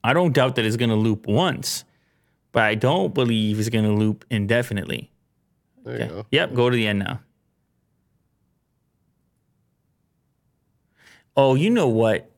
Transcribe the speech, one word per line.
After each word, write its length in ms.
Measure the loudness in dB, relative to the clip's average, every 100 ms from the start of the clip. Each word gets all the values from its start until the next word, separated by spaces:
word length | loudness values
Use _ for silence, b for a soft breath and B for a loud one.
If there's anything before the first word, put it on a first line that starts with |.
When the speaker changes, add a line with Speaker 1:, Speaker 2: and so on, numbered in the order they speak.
Speaker 1:
I 80 | 2
don't 220 | 2 2
doubt 220 | 2 2 0
that 100 | -2
it's 100 | 0
gonna 200 | 0 2
loop 300 | 0 -2 0
once, 580 | 0 0 -4 -8 -10 -12 _ _ _ _ _ _
but 120 | 0
I 100 | 0
don't 400 | 2 0 0 -2
believe 440 | -2 0 0 0 -2
it's 120 | -2
gonna 240 | 0 0
loop 320 | 0 0 -4 -6
indefinitely. 800 | -4 0 0 -2 -6 -6 -10 -10 _ _ _ _ _ _ _
Speaker 2:
There 120 | -12 -8
you 60 |
Speaker 1:
Okay. 40 | -8
Speaker 2:
go. 140 | -8 -4
Speaker 1:
Yep, 240 | -2 -2
go 140 | 0 0
to 80 | 2
the 100 | 0
end 120 | -2
now. 220 | -4 -8 _ _ _ _ _ _ _ _ _ _ _ _ _ _ _ _ _ _ _ _ _ _ _ _ _ _ _ _ _ _ _ _ _ _ _ _ _ b b b b 2
Oh, 180 | 4
you 160 | 4 2
know 180 | 2 2
what? 420 | 2 2 0 -6